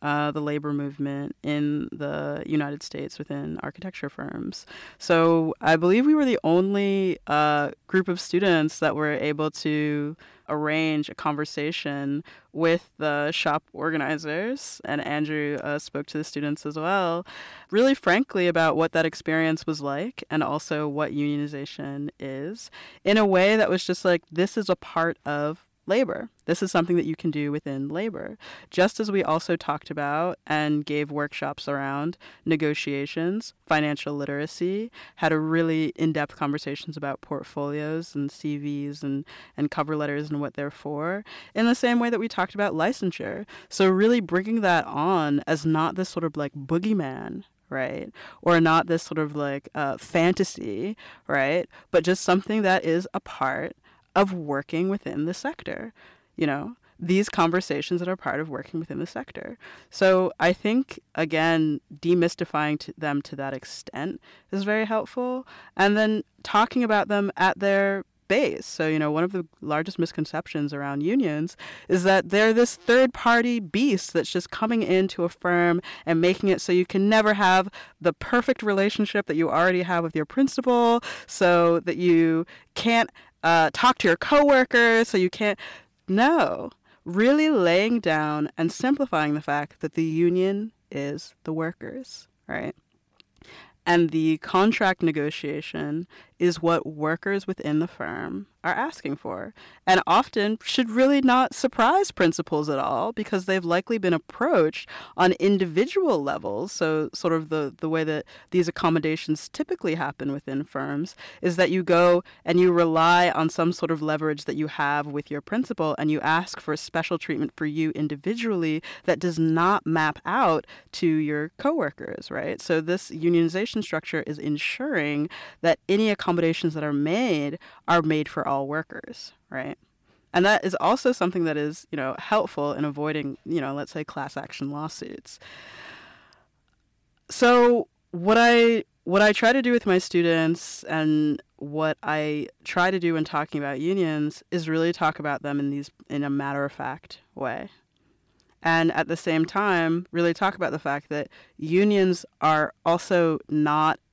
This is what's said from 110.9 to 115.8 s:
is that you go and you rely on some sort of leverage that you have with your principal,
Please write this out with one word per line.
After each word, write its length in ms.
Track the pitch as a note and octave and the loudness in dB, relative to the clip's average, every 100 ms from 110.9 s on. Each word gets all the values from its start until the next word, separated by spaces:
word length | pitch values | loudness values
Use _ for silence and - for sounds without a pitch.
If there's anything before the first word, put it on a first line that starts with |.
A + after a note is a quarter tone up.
| C#3+ F3 - - - | -6 -6 -10 -20 -6
is 140 | F3+ E3+ | -2 2
that 140 | F3+ | 2
you 120 | F#3 | 2
go 400 | E3+ E3+ F3 F3 - - - | 4 6 6 4 2 -8 0
and 140 | E3+ | 4
you 120 | F3+ | 6
rely 600 | F3 E3+ D#3+ E3 F3 F3 | 6 4 4 6 6 4
on 180 | - D#3+ | 2 0
some 240 | - E3 | 0 0
sort 180 | F3 D#3+ | 0 -2
of 100 | D#3+ | -2
leverage 440 | D3+ D3+ D#3 D3 - | -2 -2 -2 -2 -4
that 100 | D3 | -4
you 120 | D3+ | -4
have 400 | - C#3+ D3 D3 | -2 -2 -2 -4
with 220 | C#3+ - | -8 -8
your 120 | D3 | -10
principal, 540 | - A3 C4 A3+ | -4 -4 -4 -2